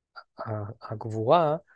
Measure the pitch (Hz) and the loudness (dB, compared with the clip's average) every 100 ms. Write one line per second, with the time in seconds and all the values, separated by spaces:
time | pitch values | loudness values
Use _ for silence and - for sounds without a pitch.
0 | _ - - - - 107 101 - - 107 | _ -20 -20 -12 -8 -6 -8 -12 -10 -8
1 | 113 110 110 170 156 160 - | -6 -2 4 4 4 0 -6